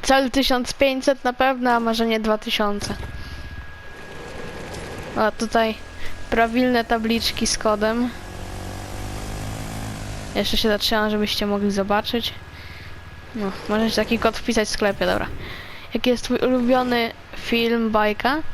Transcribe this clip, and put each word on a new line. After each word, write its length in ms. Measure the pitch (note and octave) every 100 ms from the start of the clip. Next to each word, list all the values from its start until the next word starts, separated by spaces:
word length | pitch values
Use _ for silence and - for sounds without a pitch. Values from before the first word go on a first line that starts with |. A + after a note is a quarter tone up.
Cel 280 | - C4+ C4+
tysiąc 420 | C4+ B3+ B3+ B3
pięćset 520 | - C#4 C4 C#4 C4+
na 80 | B3+
pewno, 380 | B3 C4+ B3+ B3
a 80 | A#3
może 260 | A3+ A3+ A3+
nie 140 | A3
dwa 180 | G#3+ G#3+
tysiące. 560 | A#3 A3 G#3 G#3 - G#3 - - - - - - - - - - - - - - - - - - - - - -
O, 160 | G#3+
tutaj 420 | - A3 A3+ A3+ A3 - - - - -
prawilne 540 | A#3 A3+ A#3 B3+ B3
tabliczki 640 | A#3 A#3 A3 A#3 - - A3
z 120 | -
kodem. 520 | A3 G#3 G#3+ A#3 A#3+ - - - - - - - - - - - - - - - - - - - - - -
Jeszcze 220 | G#3 G3+ -
się 120 | A3
zatrzymam, 420 | G#3 - A3 G#3+
żebyście 360 | G#3+ G#3 - G#3
mogli 240 | G3+ G3+
zobaczyć. 640 | G3 G3 G#3 G#3+ A#3 - - - - - - - - - - -
No, 160 | A3+ G3 - -
możecie 280 | G#3+ A3 G#3+
taki 220 | G#3+ A3+
kod 180 | A3+ A3
wpisać 320 | - A3 G#3+
w 40 |
sklepie, 340 | - G#3 G3 F3+
dobra. 200 | F#3+ - - - - - - -
Jaki 160 | A3+ B3+
jest 140 | A#3+
twój 140 | - B3
ulubiony 720 | B3+ B3+ A#3+ B3+ B3 A#3+ A3+ - - -
film, 540 | - A#3 A#3 A#3 A3+
bajka? 460 | G#3+ G#3+ G#3 A#3 D4+ -